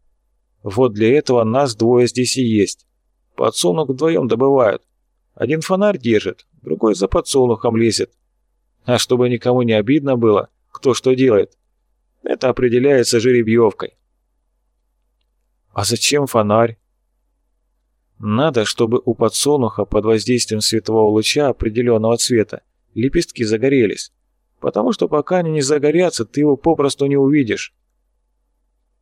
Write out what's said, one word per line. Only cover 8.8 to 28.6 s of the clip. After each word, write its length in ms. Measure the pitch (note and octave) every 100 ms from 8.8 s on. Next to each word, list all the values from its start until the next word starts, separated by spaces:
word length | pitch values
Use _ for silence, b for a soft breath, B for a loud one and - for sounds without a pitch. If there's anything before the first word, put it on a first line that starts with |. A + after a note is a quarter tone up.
А 140 | - A#2+
чтобы 300 | - B2 B2
никому 340 | A#2+ B2 B2
не 100 | A#2
обидно 440 | G#2+ G#2 D3+ C#3 B2
было, 340 | A2+ G2+ - _ _
кто 240 | - C#3
что 200 | A#2 B2+
делает, 440 | B2+ C3 G2+ F#2+ _ _ _ _ _ _ _
это 260 | - - C3
определяется 720 | A#2+ B2 A#2+ C#3 C3+ A2+ A#2
жеребьёвкой". 800 | B2 B2 A2 A#2 A2 - - _ _ _ _ _ _ _ _ _ _ _ _ _ _ _ _ _ _
"А 120 | -
зачем 440 | G2+ A#2 - C#3+ C3+
фонарь?" 500 | A#2 G#2 A2 A#2 A2+ _ _ _ _ _ _ _ _ _ _ _ _ _ -
"Надо, 440 | G#2+ A2 D#3 A#2+
чтобы 380 | G#2 - A2+ A#2+
у 100 | -
подсолнуха 680 | A2 A2 - C#3+ D3 A2 G#2+
под 200 | G2 G#2+
воздействием 560 | G#2+ A2 A#2 B2 - G#2+
светового 480 | - A2 - A2 G#2+
луча 400 | G#2+ A2 D3 C#3
определённого 680 | - A2+ A2 A#2+ A2+ A2+ A#2
цвета 440 | - A#2 G2 - _ _ _
лепестки 500 | A2 C3+ E3+ - -
загорелись, 680 | G#2+ A2 C3+ C#3 G2+ - - _ _ _ _ _
потому 320 | C#2+ - B3
что 160 | G#3 -
пока 300 | D3+ - F3+
они 140 | E3
не 80 | D#3
загорятся, 640 | C3+ D3 D3 E3 F3 -
ты 160 | A2 C#3+
его 160 | D3 C#3
попросту 500 | E3 D3+ C#3 - C#3
не 100 | C#3
увидишь". 580 | C3+ D3+ A2+ G#2 - _ _ _ _ _ _ _ _ _